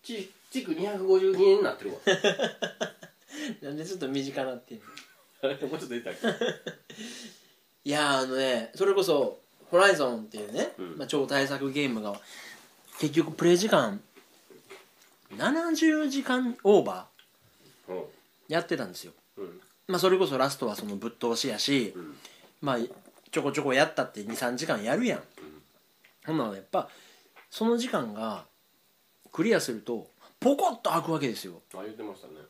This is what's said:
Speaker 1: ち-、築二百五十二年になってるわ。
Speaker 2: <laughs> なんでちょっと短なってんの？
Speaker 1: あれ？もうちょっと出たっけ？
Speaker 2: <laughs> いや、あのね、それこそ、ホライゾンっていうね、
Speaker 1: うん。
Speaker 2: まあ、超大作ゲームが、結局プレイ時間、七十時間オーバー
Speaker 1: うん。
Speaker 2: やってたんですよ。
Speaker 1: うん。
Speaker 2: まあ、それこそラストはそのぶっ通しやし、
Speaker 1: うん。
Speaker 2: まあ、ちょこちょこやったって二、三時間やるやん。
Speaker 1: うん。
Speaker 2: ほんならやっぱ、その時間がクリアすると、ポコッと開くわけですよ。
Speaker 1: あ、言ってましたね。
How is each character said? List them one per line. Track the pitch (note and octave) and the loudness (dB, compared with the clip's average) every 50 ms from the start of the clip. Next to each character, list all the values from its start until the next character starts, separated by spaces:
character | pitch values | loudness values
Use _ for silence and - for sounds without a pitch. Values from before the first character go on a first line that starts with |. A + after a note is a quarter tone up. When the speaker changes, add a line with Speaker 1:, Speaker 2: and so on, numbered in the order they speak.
Speaker 1:
ち-、 | _ - A#3 G#3 F#3 - - _ _ - | _ -10 -10 -10 -10 -12 -16 _ _ -8
築 | - C4 G#3 F#3 D#3 | -8 -6 -4 -4 -4
二 | D#3+ F#3 | -2 -2
百 | G#3 G#3 F#3+ F#3 | -4 -2 -2 4
五 | F#3+ F#3+ F#3 | 6 6 6
十 | F#3+ F#3+ F#3+ | 6 4 6
二 | |
年 | F#3 G3 G3 F#3+ | 6 8 8 8
に | G#3 F#3+ | 8 6
な | A#2+ G#2+ | 0 -2
っ | |
て | - - | -4 -8
る | - - | -10 -10
わ。 | - | 0
Speaker 2:
<laughs> | - G3+ F#3 - - G3+ E3+ - - - - - - - - - G#3+ - - - - - _ _ _ _ C#4 D4+ D4+ C#4 A3 - | 2 2 2 4 4 2 2 2 -2 -4 -2 -6 -10 -10 -6 -8 -8 -8 -8 -18 -20 -20 _ _ _ _ -12 -10 -8 -8 -8 -10
な | D3 C#3 | -10 -10
ん | D3 | -10
で | D3+ D#3+ | -8 -8
ち | F3+ G3 | -8 -8
ょ | |
っ | F3+ | -6
と | D3 | -6
短 | C3 C#3 C#3 C3+ C#3 C3+ C#3+ C3 | -4 -4 -4 -4 -4 -4 -4 -4
な | C3 B2+ | -4 -6
っ | A#2+ - | -10 -14
て | - A#2+ | -16 -18
ん | G#2+ | -18
の？ | - - - - - - - _ _ _ _ _ - | -18 -20 -20 -20 -20 -20 -20 _ _ _ _ _ -2
Speaker 1:
あ | |
れ？ | C3+ C#3 | -2 -2
も | C3 D3 C3 D#3 | -2 -6 -6 -6
う | |
ち | - - | -8 -8
ょ | |
っ | B2+ | -8
と | |
出 | A#2+ A#2 | -8 -8
た | A2+ F#2 | -6 -8
っ | F2 | -8
け？ | - - A3 - - A#3 C4 - - - - - - _ _ - - A3 A#3+ - - - G3 - - _ _ _ _ _ _ _ _ _ | -2 -2 -2 -2 0 -2 -4 -4 -6 -12 -14 -14 -14 _ _ -18 -16 -14 -14 -14 -14 -16 -18 -20 -20 _ _ _ _ _ _ _ _ _
Speaker 2:
<laughs> | |
い | C#3+ | -2
や、 | C#3+ D3+ D3 C#3+ C#3 C3 | 0 2 4 4 4 2
あ | C3 | 2
の | C3 C3 | 0 0
ね、 | C3 C3+ C3 B2 A#2 A2+ - - | 0 2 2 0 0 -2 -6 -4
そ | - F#3+ | 0 2
れ | G3 G3 | 2 4
こ | G3 F#3 | 4 4
そ、 | E3+ D3+ C#3+ B2+ G#2+ - - _ _ _ _ - - | 4 2 2 2 0 -2 -10 _ _ _ _ -8 2
ホ | - | 4
ラ | F3 G3 G3 | 6 8 8
イ | F#3 | 6
ゾ | D3+ C#3 B2 | 6 2 0
ン | A#2+ A2 A2 | 0 -4 -8
っ | |
て | G#2+ - | -10 -10
い | G#2+ G#2 | -12 -10
う | G#2 | -6
ね、 | A2 D#3+ A#3 - - | -4 -4 -4 -4 -4
Speaker 1:
う | - - | -10 -10
ん。 | F2 - | -10 -8
Speaker 2:
ま | - C#3 | -10 -6
あ、 | |
超 | C3+ D#3 C#3+ C3+ | -2 0 0 0
大 | A#2+ C#3 C#3 C#3 | 2 2 0 2
作 | C3+ C#3+ C3 C#3 C#3 | 0 -2 -4 -4 -2
ゲ | C3 D3 C#3+ | 0 0 0
ー | C3 | 0
ム | A#2+ A2 | 0 -2
が、 | G#2+ G#2 G2+ G2+ - - - - - - - - - - _ _ _ - - - | -4 -6 -8 -8 -12 -18 -20 -18 -18 -18 -20 -20 -20 -20 _ _ _ -20 -6 -4
結 | - D3 C#3 | -4 2 2
局 | E3 D#3 D#3+ | 2 2 2
プ | D3+ - D#3+ | -2 2 6
レ | E3+ F3+ | 6 6
イ | |
時 | F3 G3+ A3 | 6 6 4
間、 | G#3 D#3+ B2+ G#2+ G2 G#2 - _ _ - _ _ _ - _ _ - - _ - - - - _ _ _ - _ _ _ _ _ G3 | 4 4 4 2 -2 -6 -12 _ _ -20 _ _ _ -20 _ _ -20 -20 _ -20 -20 -20 -20 _ _ _ -20 _ _ _ _ _ -8
七 | G#3 D3+ A3 C#4+ D#4+ E4+ E4+ D#4+ | -2 0 0 2 2 0 0 2
十 | D#4 D#4+ D#4+ D#4 D4+ D#4 C#4 | 4 4 4 4 4 0 0
時 | C4+ C#4 C#4 | -2 -2 -2
間 | - B3+ B3+ B3+ A#3+ A#3+ - - | 0 0 0 0 -2 -4 2 6
オ | G3 G#3 E3+ | 8 8 8
ー | - | 6
バ | - F#2 - - - _ _ _ _ _ _ _ _ _ _ - - - _ _ | 4 -6 -8 -12 -16 _ _ _ _ _ _ _ _ _ _ -20 -20 -20 _ _
ー | - F#2 | -10 -8
Speaker 1:
う | F2+ | -8
ん。 | D#2+ - - _ _ _ _ _ _ - | -8 -10 -16 _ _ _ _ _ _ -2
Speaker 2:
や | D3+ E3+ | -2 -2
っ | E3+ | 0
て | - E3+ | -2 -4
た | C#3 A#2 | -4 -4
ん | F#2 | -8
で | F2 | -10
す | - - | -14 -16
よ。 | E2+ - _ _ _ _ | -16 -20 _ _ _ _
Speaker 1:
う | - G2 | -12 -12
ん。 | F2 E2+ F#2 - _ _ _ _ | -12 -12 -18 -20 _ _ _ _
Speaker 2:
ま | - F#3 | -4 -2
あ、 | F3 | 0
そ | F3 F#3+ | 2 4
れ | F#3 | 4
こ | F#3+ F#3+ | 4 2
そ | D3 C#3 | 0 2
ラ | B2+ C3 C#3 | 0 0 0
ス | C#3 | 0
ト | - C3 | -2 -4
は | A2+ G#2 | -4 -4
そ | - A2 | -6 -8
の | G#2 G2+ | -8 -8
ぶ | G2 G#2 | -6 -6
っ | A#2 - | -8 -6
通 | _ - A#2 A#2 | _ -2 -2 0
し | A2+ - | 0 -2
や | C3 G#2+ | -4 -2
し、 | G#2 - C#3+ C#3+ C3+ A#2 G2 - | -2 0 2 2 2 0 -2 -6
Speaker 1:
う | F2+ | -10
ん。 | E2+ D2+ C#2+ - - - - - - - _ _ | -14 -14 -16 -18 -20 -20 -20 -20 -20 -20 _ _
Speaker 2:
ま | - C#3+ B2+ | -4 -2 -2
あ、 | A#2+ A#2 - - - _ - _ - _ - | -2 -2 -6 -8 -18 _ -20 _ -20 _ -6
ち | - | -6
ょ | D#3+ C3+ | -2 -2
こ | C#3+ C3+ | -2 -2
ち | D3+ | 0
ょ | C3+ | 0
こ | C#3 B2+ | 2 4
や | C3+ D#3 | 4 4
っ | D#3 - | 4 2
た | - C3 | -4 -4
っ | - | -4
て | - A2 G2+ | -6 -10 -8
二、 | G#2+ A2+ | -8 -6
三 | - B2+ A#2+ B2 | -2 -2 -2 -2
時 | A#2+ - | -2 -2
間 | - C#3+ A2 G2+ | -2 -2 -2 0
や | A2+ C#3 | 0 0
る | G3 B3 | 2 2
や | A3+ C#3+ | 0 -2
ん。 | E2+ | -4
Speaker 1:
う | |
ん。 | D#2+ - _ - - D#2 D2+ D2 _ _ _ _ _ _ _ _ _ - _ _ _ | -8 -16 _ -20 -20 -20 -20 -20 _ _ _ _ _ _ _ _ _ -20 _ _ _
Speaker 2:
ほ | D3+ D#3+ | -4 -2
ん | |
な | D#3 B2+ G#2+ | -2 -2 -2
ら | G2 | -4
や | G2 | -10
っ | F#2 | -10
ぱ、 | _ - - - - - - - - - _ _ _ _ - - _ | _ -4 -4 -4 -4 -14 -20 -20 -20 -20 _ _ _ _ -20 -20 _
そ | - - A3 | -6 -2 0
の | A3+ A#3 | 2 2
時 | A#3 B3 | 2 0
間 | B3 A3+ F3 B2+ A2 G#2 | -2 -2 -2 -4 -4 -8
が | G#2+ A2+ A2 G#2 F2 - _ _ _ _ _ _ _ _ _ _ _ _ _ _ _ _ - | -6 -6 -6 -6 -8 -12 _ _ _ _ _ _ _ _ _ _ _ _ _ _ _ _ -12
ク | - - E3+ | -4 -2 2
リ | A#3 G#3+ | 4 4
ア | E3 | 2
す | - - | 2 -2
る | A#2 G#2+ | -8 -8
と、 | - - A#2+ G#2+ - - _ _ - - _ _ | -6 -6 -6 -6 -8 -12 _ _ -20 -20 _ _
ポ | - B3 C#4+ | 2 4 4
コ | C#4+ F#4+ F4 B3 | 4 2 0 0
ッ | - | 0
と | - - | -2 0
開 | - D#3+ | 0 0
く | C#3+ D#3+ E3 | 0 0 -2
わ | D3+ | 0
け | C#3 B2 | -2 -2
で | G#2 | -4
す | - - | -6 -10
よ。 | F#2+ E2+ E2 _ _ - | -14 -16 -18 _ _ -14
Speaker 1:
あ、 | F#2 G2 | -12 -12
言 | G#2+ G#2+ | -12 -12
っ | |
て | A2 G#2+ | -12 -12
ま | G#2 F#2+ | -12 -12
し | - | -14
た | - | -18
ね。 | D2 D2+ D2+ D2 | -20 -20 -20 -20